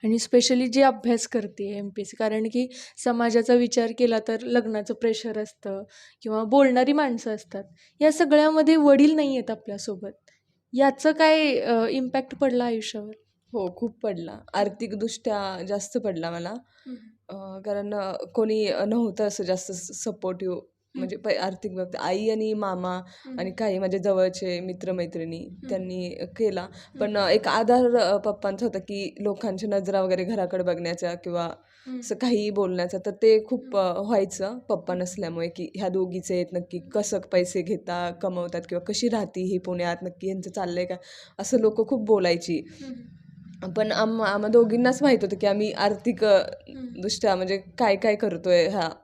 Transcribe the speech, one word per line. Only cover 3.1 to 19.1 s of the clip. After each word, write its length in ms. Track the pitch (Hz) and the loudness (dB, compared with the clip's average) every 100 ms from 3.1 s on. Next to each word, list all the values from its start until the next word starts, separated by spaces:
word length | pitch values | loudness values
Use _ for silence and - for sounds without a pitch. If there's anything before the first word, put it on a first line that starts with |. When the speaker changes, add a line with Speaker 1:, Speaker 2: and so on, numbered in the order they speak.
| 233 233 233 226 | 0 2 2 6
Speaker 1:
विचार 380 | 247 240 240 226 226 | 4 4 2 0 2
केला 200 | 247 226 | 2 2
तर 220 | 220 226 | -2 -6
लग्नाचं 540 | 247 240 220 214 208 | 0 0 0 -4 -6
प्रेशर 440 | 220 233 220 233 214 | -2 -2 -2 -4 -6
असतं 440 | 214 - 202 196 208 - - _ | -8 -10 -10 -10 -10 -20 -20 _
किंवा 220 | 220 214 | -6 -4
बोलणारी 480 | 220 269 269 247 254 | 2 6 6 6 4
माणसं 420 | 285 285 233 233 | 2 2 -2 -6
असतात. 300 | 214 - - 202 _ _ _ | -8 -8 -14 -14 _ _ _
या 120 | 302 | 2
सगळ्यामध्ये 640 | 311 330 302 302 311 302 320 | 4 6 6 6 6 6 8
वडील 360 | 294 277 294 | 8 10 8
नाही 240 | 311 294 262 | 6 2 0
आहेत 140 | 226 | -4
आपल्यासोबत. 800 | 220 - 202 - 196 196 - _ _ _ _ _ | -8 -8 -10 -8 -10 -10 -16 _ _ _ _ _
याचं 400 | 247 277 269 302 | 2 4 4 2
काय, 460 | 311 320 311 302 254 | 4 6 6 4 2
अ, 280 | - 233 226 | 2 2 2
इम्पॅक्ट 480 | 269 254 262 262 | 0 -2 -2 -4
पडला 300 | 269 277 247 | -2 0 2
आयुष्यावर? 480 | 240 226 214 226 208 214 _ _ _ | 0 -2 -4 -10 -12 -16 _ _ _
Speaker 2:
हो, 240 | 240 185 180 | -4 -4 -4
खूप 240 | 233 220 | -8 -4
पडला. 360 | 220 180 165 - - | -6 -6 -8 -14 -8
आर्थिकदृष्ट्या 1080 | - 202 190 226 202 226 - - 208 196 190 185 | -2 -2 -2 -8 -6 -6 -4 -4 -2 -4 -6 -6
जास्त 320 | 202 185 247 | -6 -4 -6
पडला 320 | 226 170 165 | -4 -4 -6
मला. 240 | 170 170 233 _ _ - | -6 -8 -10 _ _ -18
Speaker 1:
हम्म. 60 | 247 220 _ _ | -18 -18 _ _
Speaker 2:
अ, 320 | 196 196 190 | -16 -14 -12
कारण, 340 | 196 202 202 | -6 -6 -4
अ, 180 | 208 190 | -6 -6
कोणी 560 | 185 180 - 220 214 208 - 202 | -6 -6 -2 0 0 0 0 0
नव्हतं 380 | 226 233 | 0 0